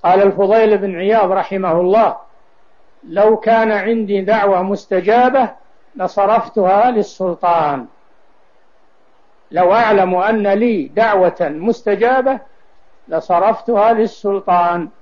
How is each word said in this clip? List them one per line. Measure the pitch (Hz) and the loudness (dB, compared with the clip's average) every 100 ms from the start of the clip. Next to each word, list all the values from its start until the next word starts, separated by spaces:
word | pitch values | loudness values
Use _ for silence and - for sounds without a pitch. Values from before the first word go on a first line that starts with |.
قال | 175 190 | 2 4
الفضيل | 202 170 196 220 220 202 | 2 2 2 2 2 0
بن | 196 175 | -2 -4
عياض | 190 220 190 | -2 0 0
رحمه | 190 170 196 185 165 | -2 -4 -4 -2 0
الله: | 180 208 214 - - - - - - - - - - | 2 2 2 -2 -16 -20 -20 -20 -20 -20 -20 -20 -10
"لو | 170 214 220 | 0 2 2
كان | 220 226 220 | 2 0 2
عندي | 208 190 226 202 202 | -2 -2 -4 -2 -4
دعوة | 190 220 202 185 | -2 0 0 0
مستجابة | 190 202 - 185 180 233 254 262 226 - - - - - | -2 -6 -4 -4 0 2 2 2 -2 -6 -20 -20 -20 -10
لصرفتها | 185 - 202 226 - - 185 202 247 | -6 -2 0 0 -2 -2 2 2 2
للسلطان"، | 226 196 - 185 170 175 170 151 139 117 - _ - - - _ _ _ _ _ _ _ _ - _ _ | 0 -4 -6 -6 -4 0 0 0 -4 -10 -20 _ -20 -20 -20 _ _ _ _ _ _ _ _ -20 _ _
لو | 160 180 | 0 2
أعلم | 214 226 208 185 | 2 2 2 2
أن | 180 196 226 202 | 0 0 -2 0
لي | 196 240 208 135 - | 0 0 -2 -4 -2
دعوة | 226 202 180 - | 0 2 0 0
مستجابة | 160 151 196 226 - 196 233 262 262 269 - - - - - - - | -6 -4 -4 -4 -2 0 0 0 0 -4 -10 -20 -20 -20 -20 -20 -8
لصرفتها | 160 - 170 196 220 - 220 214 | -8 -2 0 2 -2 -2 2 2
للسلطان | 226 226 - 202 196 196 180 175 175 160 - | 2 -2 -4 -6 -4 0 0 0 -2 -8 -14